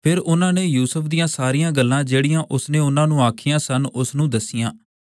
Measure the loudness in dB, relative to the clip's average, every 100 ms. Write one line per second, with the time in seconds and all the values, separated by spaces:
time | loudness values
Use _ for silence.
0 | 0 0 0 2 2 2 0 0 0 -2
1 | -2 -2 -2 0 0 0 0 2 2 0
2 | 0 0 2 0 0 -4 -2 0 2 2
3 | 2 4 2 0 -2 -2 -2 -2 -2 -4
4 | -4 -2 0 -2 -4 -4 -6 -8 _ _
5 | _